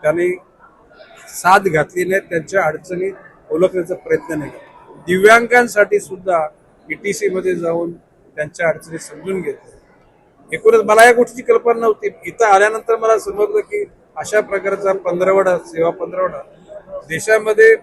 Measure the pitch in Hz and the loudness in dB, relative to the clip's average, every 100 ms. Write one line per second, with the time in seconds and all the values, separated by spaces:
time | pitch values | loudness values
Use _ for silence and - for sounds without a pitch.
0 | 151 165 180 180 _ _ _ _ _ _ | -2 -2 -2 -4 _ _ _ _ _ _
1 | - - - - 175 196 190 156 143 180 | -20 -20 -18 -4 2 2 2 -2 -2 -4
2 | 180 190 190 170 156 190 165 156 - 180 | -2 -2 -4 -8 -4 -2 -2 -4 -10 -8
3 | 190 190 - _ _ 156 180 185 165 180 | -8 -10 -20 _ _ 0 0 0 -6 -8
4 | - 160 - 160 135 - - - - - | -4 -4 -4 -8 -8 -14 -20 -20 -20 -20
5 | 160 185 202 233 233 240 240 208 202 202 | -4 2 6 6 4 2 2 2 2 0
6 | - 190 185 170 151 _ _ _ _ 156 | -4 -12 -2 -2 -2 _ _ _ _ -10
7 | 202 196 202 185 180 175 170 170 170 170 | -6 -4 -2 -2 -4 -4 -4 -4 -6 -10
8 | _ _ _ - 151 - 170 156 160 160 | _ _ _ -10 -10 -4 -4 -2 -8 -14
9 | - 147 170 190 156 131 - - _ _ | -14 -14 -8 -6 -6 -10 -16 -20 _ _
10 | _ _ _ _ _ - 220 226 208 214 | _ _ _ _ _ 0 4 4 4 6
11 | 233 240 233 247 247 233 233 233 233 214 | 6 6 0 -2 0 0 2 0 0 -2
12 | 202 185 175 165 226 196 208 220 214 226 | -6 -10 -18 -2 4 4 4 0 -4 -2
13 | 220 220 196 190 208 214 196 208 202 _ | 2 0 -2 -2 -2 -2 -4 -8 -8 _
14 | _ - 151 214 202 196 196 196 196 190 | _ -14 -4 -2 -2 -6 -4 -4 -4 -4
15 | 180 175 185 190 185 180 170 165 165 165 | -4 -2 0 2 2 -2 -6 -4 -4 -2
16 | 170 180 185 147 - - _ - - 190 | -10 -6 -6 -6 -18 -20 _ -20 -16 -16
17 | - 160 - 220 214 214 220 226 | -10 -8 0 0 2 4 4 4